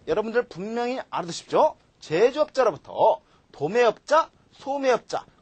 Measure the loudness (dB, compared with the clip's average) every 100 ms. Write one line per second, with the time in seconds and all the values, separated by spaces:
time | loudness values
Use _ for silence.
0 | -2 -4 -2 -4 -4 -8 -8 -6 -4 -6
1 | -8 -8 -8 -10 -2 2 2 0 _ _
2 | -6 2 2 2 -2 0 0 -2 -6 2
3 | 2 2 _ _ _ -6 -2 2 2 0
4 | 0 0 0 _ _ -14 -8 -4 0 0
5 | -2 -8 -8 _